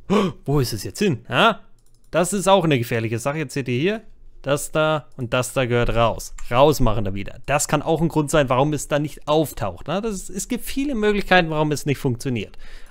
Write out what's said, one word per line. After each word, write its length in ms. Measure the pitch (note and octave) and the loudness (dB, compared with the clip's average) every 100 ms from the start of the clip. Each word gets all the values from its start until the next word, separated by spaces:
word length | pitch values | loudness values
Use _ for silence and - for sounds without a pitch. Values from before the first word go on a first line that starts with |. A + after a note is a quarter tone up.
| - | -2
<gasps> 360 | G3+ G3 - - | 0 0 -2 -2
Wo 140 | C#3+ | 0
ist 120 | B2+ | 0
es 100 | G#2 | -4
jetzt 160 | G#2+ - | -8 -2
hin? 280 | G#3 A#2 - | 0 0 -2
Ja? 320 | A#2+ G#3+ G#3 - - _ - - | 2 2 2 -6 -20 _ -20 -4
Das 220 | D#3 F3 | -2 0
ist 160 | G#3 F#3 | 0 4
auch 160 | G3 E3 | 4 6
eine 140 | C#3 | 2
gefährliche 400 | A#2 A#2+ A2 A2+ | 2 -2 -2 -2
Sache. 180 | C#3 D3+ | -4 -4
Jetzt 160 | D3 | -6
seht 160 | - C3 | -6 -4
ihr 100 | B2 | -2
hier, 240 | E3 A3 - - - - | 0 -2 -8 -20 -20 -10
das 320 | - C#3+ - | -2 -2 0
da 360 | D#3+ D#3 D#3 D3+ - | 0 2 0 -4 -10
und 160 | A#2+ B2+ | -2 -2
das 180 | B2 | 0
da 140 | - B2+ | 0 2
gehört 280 | A#2+ A#2+ A2+ | 2 2 4
raus. 400 | A#2 G#2+ - - - | 2 0 -6 -8 0
Rausmachen 540 | A#2+ D3 D3 A#2 G#2+ G2+ | 4 6 6 4 2 0
da 80 | |
wieder. 280 | G2 G2 - - | -4 -6 -8 -2
Das 240 | C#3 - | -2 2
kann 140 | - | 0
auch 180 | C#3+ D#3+ | 0 0
ein 80 | E3 | 2
Grund 220 | D3+ D3 | 2 2
sein, 180 | D#3+ C3+ | 2 4
warum 240 | B2 D3 | 2 2
es 160 | D3 - | 0 -2
da 100 | D3 | -2
nicht 300 | D3 - - | -2 -6 0
auftaucht, 600 | D3+ D3+ - G2+ E2+ - | 2 2 -2 -6 -6 -6
ne? 120 | F3 | -4
Das 140 | A3+ G3 | -4 -6
ist, 160 | - | -8
es 180 | G3 - | -10 -6
gibt 160 | A#3+ - | -6 -4
viele 300 | - C#4 B3 | -4 -2 0
Möglichkeiten, 560 | G#3 G3+ - F#3 E3 | 2 2 4 4 4
warum 200 | D#3 D3+ | 0 0
es 120 | D3 - | 0 -2
nicht 140 | C3+ | -2
funktioniert. 580 | C#3 A#2+ C#3 A#2+ G2 - - - - | -2 -2 -4 -4 -6 -10 -12 -12 -12